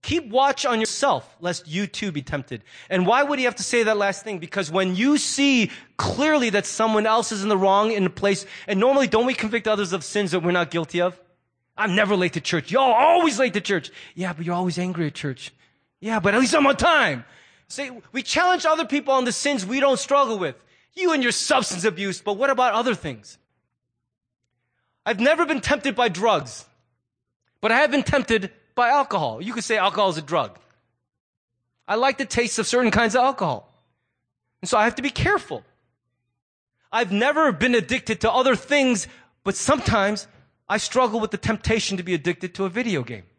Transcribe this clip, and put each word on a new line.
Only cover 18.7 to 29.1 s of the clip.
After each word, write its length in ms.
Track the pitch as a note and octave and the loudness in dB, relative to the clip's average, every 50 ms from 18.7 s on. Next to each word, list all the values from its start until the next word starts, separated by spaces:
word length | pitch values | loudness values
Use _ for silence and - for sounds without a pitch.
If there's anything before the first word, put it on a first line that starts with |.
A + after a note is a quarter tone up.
| D#4+ D#4+ E4 | 0 0 0
people 260 | - C#4 D4 - C#4 C4+ | -2 -2 -2 0 2 2
on 120 | C4 B3 | 2 2
the 60 | B3 | 0
sins 340 | A3 - - C#4+ C#4+ B3 F#3 | -2 -2 -2 -2 -2 -2 -4
we 140 | F3+ A#3+ C4+ | -4 -2 0
don't 180 | C4+ C#4 C4 B3+ | 2 2 2 2
struggle 400 | - - C#4 C#4+ C#4 A#3 A3+ G3+ | 0 2 2 2 2 2 0 -4
with. 180 | F3+ D3 B2 _ _ _ _ _ _ _ _ | -4 -6 -6 _ _ _ _ _ _ _ _
"You 200 | F4+ F#4 F4+ D#4+ | -2 0 2 2
and 100 | D4 B3+ | 2 2
your 80 | A#3+ | 0
substance 520 | G#3+ - - - D4+ C4 A#3 - - F3+ E3+ | 0 -2 0 2 2 2 2 -2 -6 -2 -2
abuse, 380 | A3 F3+ D#3+ G3+ G3 F3+ - | -2 -2 -2 -6 -6 -6 -6
but 120 | _ G3+ G#3 | _ -6 -4
what 180 | G3 C4 C#4 | -2 0 0
about 220 | C4+ A#3+ B3+ B3 G3+ | 2 2 2 2 2
other 200 | A3 A#3+ B3+ A3 | 0 0 -2 -2
things?" 460 | - - D#3+ B2+ A2 - - - _ _ _ _ _ _ _ _ _ _ _ _ _ _ _ _ _ _ _ _ _ _ _ _ _ _ _ _ _ _ _ _ _ _ | -4 -6 -10 -12 -12 -16 -20 -20 _ _ _ _ _ _ _ _ _ _ _ _ _ _ _ _ _ _ _ _ _ _ _ _ _ _ _ _ _ _ _ _ _ _
I've 160 | - A3 F#3+ | -4 -2 2
never 280 | A#3 C4+ D#4+ D#4+ E4+ D4 | 2 2 4 2 2 0
been 140 | D#4 C4 | 0 -4
tempted 340 | - - C#4+ D4 - C#4 G#3+ | 0 -2 -2 0 0 -4 0
by 140 | A3+ A#3+ A#3 | 0 0 0
drugs, 560 | E3+ E3+ G3+ A#3 G3+ D#3+ C#3 B2 - - - _ _ _ _ _ _ _ _ _ _ _ _ _ _ _ _ _ _ _ | 0 0 0 2 2 2 -2 -6 -16 -20 -20 _ _ _ _ _ _ _ _ _ _ _ _ _ _ _ _ _ _ _
but 120 | - A3 | -2 2
I 60 | A3+ B3 | 2 4
have 120 | D4+ D4 | 4 4
been 140 | B3+ C#4+ - | 2 0 0
tempted 480 | - - C#4 B3 - A3+ A3 F#3 F#3 - _ _ _ _ | 2 0 0 0 2 0 -2 -2 -4 -12 _ _ _ _
by 140 | - B3 A#3 | 0 2 4
alcohol. 520 | C4+ C#4+ C4+ C4+ | 4 2 2 0